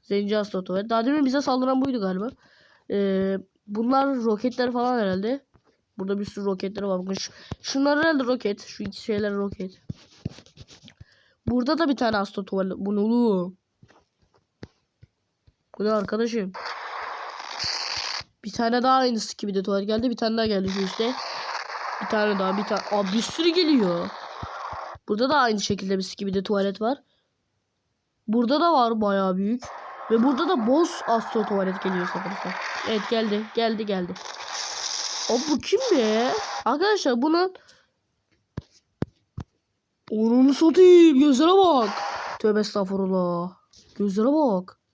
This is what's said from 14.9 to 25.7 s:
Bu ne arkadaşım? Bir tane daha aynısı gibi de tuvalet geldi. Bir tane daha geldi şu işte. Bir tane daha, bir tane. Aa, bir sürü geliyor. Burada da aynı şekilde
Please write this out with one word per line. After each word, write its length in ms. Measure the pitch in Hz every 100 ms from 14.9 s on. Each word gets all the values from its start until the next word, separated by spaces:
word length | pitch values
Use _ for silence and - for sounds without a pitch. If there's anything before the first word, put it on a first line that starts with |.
| _ - _ _ _ _ _ _ -
Bu 80 | 208
ne 60 |
arkadaşım? 600 | 214 196 214 233 226 190 185 - - - - - - - - - - - - - - - - - _
Bir 100 | 220
tane 300 | 196 233 247
daha 140 | 247 262
aynısı 400 | 254 226 - -
gibi 180 | 208 196
de 80 |
tuvalet 240 | 190 196 202
geldi. 220 | 220 247
Bir 80 | 233
tane 200 | 226 226
daha 80 | 220
geldi 240 | 196 190
şu 120 | 190
işte. 320 | 190 - 226 254 - - - - - - - -
Bir 60 | 202
tane 320 | 220 208 196
daha, 180 | 190 196
bir 60 |
tane. 180 | 202 202 -
Aa, 220 | 208 196
bir 80 | 214
sürü 280 | - - 339
geliyor. 600 | 330 311 277 190 170 185 - - - - - - - - - -
Burada 220 | 208 262
da 80 | 294
aynı 240 | 247 214
şekilde 360 | 196